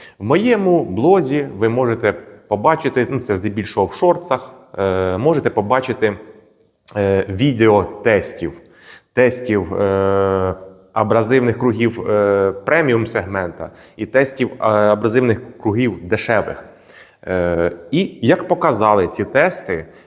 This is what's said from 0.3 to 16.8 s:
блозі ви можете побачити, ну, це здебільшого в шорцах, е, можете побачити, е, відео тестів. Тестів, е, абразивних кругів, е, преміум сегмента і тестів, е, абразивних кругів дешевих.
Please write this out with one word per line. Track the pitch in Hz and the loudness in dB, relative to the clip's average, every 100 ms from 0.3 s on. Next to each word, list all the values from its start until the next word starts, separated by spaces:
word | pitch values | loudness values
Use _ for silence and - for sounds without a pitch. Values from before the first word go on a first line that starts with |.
| 160 233 226 190 175 | 0 2 0 2 0
блозі | 131 92 143 196 139 147 139 101 | 0 0 2 2 2 -2 -4 -2
ви | 110 | 0
можете | 120 127 113 113 - - - - | 0 0 0 0 -2 -8 -20 -4
побачити, | 104 123 160 135 127 113 | 0 2 0 0 0 0
ну, | 135 | -2
це | - 95 | -4 -4
здебільшого | 104 101 101 - 95 | -2 -4 -4 -2 -2
в | |
шорцах, | - 180 175 - 165 - - - - | 0 0 0 -2 -4 -6 -20 -14 -4
е, | 98 92 92 92 | -2 0 0 0
можете | 135 160 117 | 0 0 0
побачити, | - 101 127 131 110 110 95 - - _ _ _ _ - 104 | -2 0 0 0 0 -2 -2 -12 -20 _ _ _ _ -10 -2
е, | 98 98 95 | 2 2 0
відео | 95 139 113 110 104 | 0 0 4 4 4
тестів. | 90 - 117 104 - - 82 - - _ - - _ | 2 -2 0 2 0 -6 -8 -10 -20 _ -20 -20 _
Тестів, | - 123 120 120 104 87 | 2 2 2 -2 -2 0
е, | 92 101 98 98 98 98 95 95 90 - - _ | -2 0 2 2 2 2 0 -2 -4 -12 -20 _
абразивних | - 107 110 110 131 123 110 | -4 0 2 2 2 2 0
кругів, | 123 107 117 110 | 0 0 -2 -2
е, | 87 104 101 98 98 | -2 0 2 2 0
преміум | 95 - 160 151 117 113 | -2 0 0 2 0 0
сегмента | 113 90 98 90 82 80 - - - | -4 -4 -4 -6 -8 -14 -16 -20 -12
і | 107 | -2
тестів, | 127 135 135 120 - | 0 0 0 -4 -2
е, | |
абразивних | 110 104 104 104 110 117 127 98 - - | 0 4 4 2 2 2 2 0 -4 -6
кругів | 113 104 123 90 87 | -2 0 -2 -4 -4
дешевих. | 107 - 110 85 - - - | -4 0 0 -2 -8 -16 -20